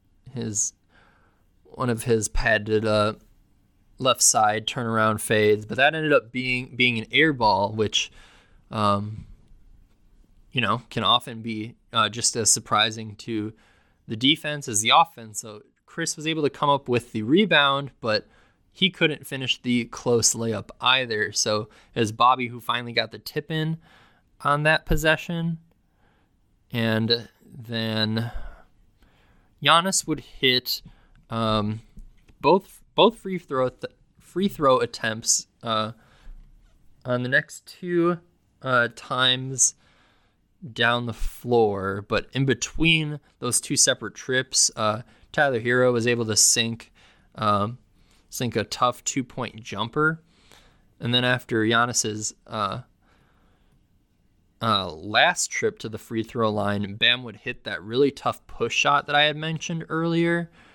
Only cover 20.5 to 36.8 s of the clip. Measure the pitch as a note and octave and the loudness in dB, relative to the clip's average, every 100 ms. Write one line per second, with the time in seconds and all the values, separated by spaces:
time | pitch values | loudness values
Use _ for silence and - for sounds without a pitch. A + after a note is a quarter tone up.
20.5 | A2 - - B2 B2+ B2 G#2+ G#2 - A2 | -4 -8 -4 0 2 0 -4 -4 -2 -2
21.5 | G#2+ A2+ - _ - A2 A2+ A#2+ C3 A#2+ | -2 -4 -14 _ -2 -2 4 4 4 0
22.5 | A#2+ - A#2+ A#2+ A#2 A2 G#2 - D3+ - | -8 -4 -4 -4 -2 -4 -6 -10 -10 -6
23.5 | D#3+ D#3+ D#3+ _ - _ _ _ - C#3+ | -4 -4 -6 _ -20 _ _ _ -6 0
24.5 | D3 D3+ D#3 - D#3 D#3 D#3 - E3+ E3 | 2 2 2 2 2 2 0 -2 -4 -4
25.5 | E3 _ _ _ _ _ _ _ _ _ | -4 _ _ _ _ _ _ _ _ _
26.5 | _ _ A#2+ A2+ A2 A2 - A2 _ - | _ _ -4 0 0 0 -2 -4 _ -20
27.5 | - A2+ A2+ A2+ A2 A2 A2 A#2+ - - | -18 -10 -6 -4 -2 0 -2 -4 -6 -10
28.5 | - - _ _ _ _ _ _ _ _ | -14 -20 _ _ _ _ _ _ _ _
29.5 | - C#3+ E3 F#3+ - - D3+ - - C3 | -2 4 4 4 -2 -2 -6 -8 -2 0
30.5 | B2+ - - - - _ - - A2+ A2 | 2 -2 -8 -10 -20 _ -20 -10 -4 0
31.5 | G#2+ G#2 G#2+ - - - - _ _ C#3 | 0 -2 -6 -10 -20 -20 -20 _ _ 4
32.5 | F#3+ - - _ - G3 - G3 F#3 - | 4 2 -20 _ 4 4 4 -8 -8 -4
33.5 | C3+ B2+ - - _ _ _ - F3 G3 | -2 -2 -4 -14 _ _ _ -10 -2 -2
34.5 | - C#3 B2+ A#2+ - A2+ A2 A2+ - - | 2 4 4 2 -4 -6 -4 -2 -2 -2
35.5 | _ A#2 A2 G#2+ A2+ _ _ - - - | _ -4 -2 -2 -8 _ _ -20 -20 -20
36.5 | - _ _ | -20 _ _